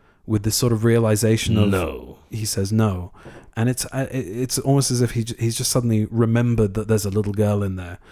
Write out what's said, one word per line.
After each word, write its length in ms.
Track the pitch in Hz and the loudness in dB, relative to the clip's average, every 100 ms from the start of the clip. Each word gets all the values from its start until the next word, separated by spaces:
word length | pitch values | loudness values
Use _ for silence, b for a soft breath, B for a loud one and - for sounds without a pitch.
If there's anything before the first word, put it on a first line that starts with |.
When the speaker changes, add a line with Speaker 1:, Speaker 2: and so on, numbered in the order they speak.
| b b b | b b b
Speaker 1:
with 160 | 107 | -2
this 100 | 107 - | 0 0
sort 160 | 123 | 0
of 120 | 113 | 2
realization 760 | 117 117 113 107 110 113 - 110 | 4 4 4 2 2 2 2 4
of 100 | 101 | 4
Speaker 2:
No. 480 | 95 82 65 62 - - | 2 -2 -8 -14 -20 -14
Speaker 1:
he 140 | 113 | -8
says, 280 | 107 - 98 | -6 -4 0
"No." 400 | 110 107 92 87 B B B B - | 2 2 0 -8 B B B B -2
And 120 | 117 | -2
it's, 160 | 123 - | -2 -6
uh, 200 | 131 135 | -6 -6
it, 80 | 131 | -6
it's 400 | 90 113 127 - | -6 -6 -4 -2
almost 320 | 135 139 135 | 2 2 2
as 100 | 123 | 0
if 120 | 123 | 0
he 120 | 120 | -2
j-, 120 | 113 113 | -6 -4
he's 180 | 113 117 | -4 -2
just 140 | 127 | -2
suddenly 360 | 131 120 110 107 | 0 2 0 0
remembered 680 | 113 117 117 120 113 107 | 2 2 4 2 2 0
that 140 | 104 104 | 0 0
there's 160 | 110 | 0
a 60 | 101 | 0
little 220 | 101 104 | -2 -2
girl 300 | 101 104 101 | 0 0 0
in 140 | 101 92 | -2 -6
there, 220 | 87 87 B | -10 -16 B